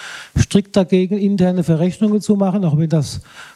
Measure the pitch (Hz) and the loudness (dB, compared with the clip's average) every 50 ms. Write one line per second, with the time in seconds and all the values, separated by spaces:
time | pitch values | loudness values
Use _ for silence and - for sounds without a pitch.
0 | - - - - - - - - - - - 202 196 - - 202 185 - 190 185 | -18 -18 -16 -18 -16 -6 -2 -2 -2 2 2 0 0 2 0 0 2 2 2 0
1 | 185 175 202 202 202 196 202 180 185 180 180 185 165 - 165 151 170 185 170 - | 2 0 -2 0 0 0 2 2 2 0 2 0 0 0 0 2 2 0 0 0
2 | 220 208 208 208 - - 208 196 196 190 185 208 185 160 143 147 165 156 160 156 | 0 0 0 0 0 0 0 2 2 0 0 0 0 0 0 0 0 0 0 0
3 | 131 - - - - - - - - - - | -2 -2 -6 -12 -14 -16 -20 -20 -20 -20 -14